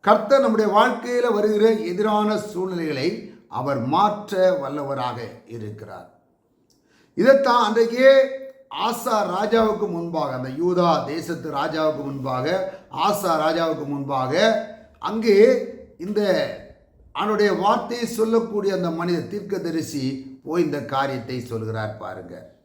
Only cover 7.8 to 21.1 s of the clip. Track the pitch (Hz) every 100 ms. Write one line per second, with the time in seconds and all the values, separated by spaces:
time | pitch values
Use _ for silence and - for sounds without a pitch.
7.8 | 226 240 262 269 269 - - - _ 151
8.8 | 214 233 254 214 180 180 208 226 220 202
9.8 | 202 170 170 165 147 127 131 131 175 175
10.8 | 170 151 139 160 165 151 151 143 156 156
11.8 | 156 151 143 135 131 127 143 185 185 -
12.8 | - - 185 202 180 156 156 165 165 151
13.8 | 143 143 139 135 127 160 214 220 - -
14.8 | - _ - 220 220 196 233 254 - -
15.8 | - - 180 208 202 170 - - - -
16.8 | _ _ - 139 208 208 208 175 196 214
17.8 | - 240 233 - 220 226 226 202 190 185
18.8 | 170 165 175 170 - 202 - 190 160 160
19.8 | 131 143 131 135 - - - 170 156 143
20.8 | 117 135 139